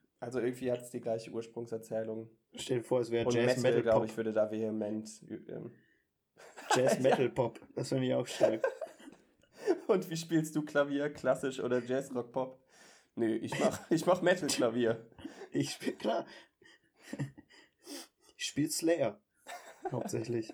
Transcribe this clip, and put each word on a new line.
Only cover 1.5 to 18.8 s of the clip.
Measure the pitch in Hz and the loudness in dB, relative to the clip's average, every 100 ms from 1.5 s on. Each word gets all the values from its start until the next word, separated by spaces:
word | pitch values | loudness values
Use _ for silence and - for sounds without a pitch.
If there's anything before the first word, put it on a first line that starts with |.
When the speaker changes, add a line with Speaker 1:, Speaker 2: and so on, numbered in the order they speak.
| 117 117 113 - 110 110 110 113 _ _ | -10 -8 -8 -6 -6 -4 -8 -10 _ _
Speaker 2:
Stell | - - 123 | -14 -2 -2
dir | |
vor, | - 127 | 2 0
es | 117 | 2
wär | 117 120 | 2 2
Speaker 1:
Und | |
Speaker 2:
Jazz, | 120 123 123 | 4 4 4
Speaker 1:
Metal, | |
Speaker 2:
Metal, | 123 120 | 4 4
Speaker 1:
glaub | 113 113 | 4 4
Speaker 2:
Pop. | 110 | 2
Speaker 1:
ich, | 110 | -2
würde | 110 | 0
da | 107 107 | 2 0
vehement, | 110 110 110 104 110 110 - - 107 - | 0 -2 -2 -2 -4 -8 -14 -12 -12 -10
ähm, | - 117 - _ _ _ _ _ | -10 -12 -14 _ _ _ _ _
<laughs> | - - - - 127 | -20 -20 -18 2 4
Speaker 2:
Jazz, | 131 - | 4 4
Speaker 1:
Ja. | |
Speaker 2:
Metal, | 131 127 120 | 4 4 4
Pop. | - 120 - - - | 2 0 -2 -10 -8
Das | 131 | -2
find | 135 | 0
ich | 127 | 2
auch | 127 123 | 0 0
stark. | - - 110 508 - - - - - _ | 2 4 4 0 -2 -10 -14 -20 -20 _
Speaker 1:
<laughs> | _ _ - 440 330 - | _ _ -4 0 0 2
Und | 190 - | 2 2
wie | 160 | -6
spielst | - 160 156 156 | 0 2 2 -2
du | |
Klavier, | 151 143 143 139 147 | 0 2 2 0 -2
klassisch | 147 131 131 139 131 | 0 0 2 0 -2
oder | 123 123 | 0 0
Jazz, | 123 131 127 | 2 -2 -2
Rock, | 123 120 | -6 -4
Pop? | 135 127 - _ - - - _ - | -4 -6 -8 _ -20 -20 -20 _ -2
Nee, | 110 110 | 0 0
ich | - 139 | -2 0
mach, | 143 - - | 0 0 0
<laughs> | |
ich | 160 175 | 0 4
mach | 185 | 4
Metal-Klavier. | 175 180 147 - 123 120 113 113 - - - - - | 4 2 0 0 2 2 2 0 -6 -18 -18 -16 -6
Speaker 2:
Ich | 143 - | -4 -2
spiel, | - - - | -4 -6 -4
klar. | 214 226 - - - _ - - _ _ - - 139 - - - _ _ - 285 - _ - - | -2 -2 -4 -14 -20 _ -20 -20 _ _ -12 -8 -8 -10 -20 -20 _ _ -16 -16 -16 _ -20 -10
Ich | - | -6
spiel | - 156 | -2 0
Slayer. | - | 0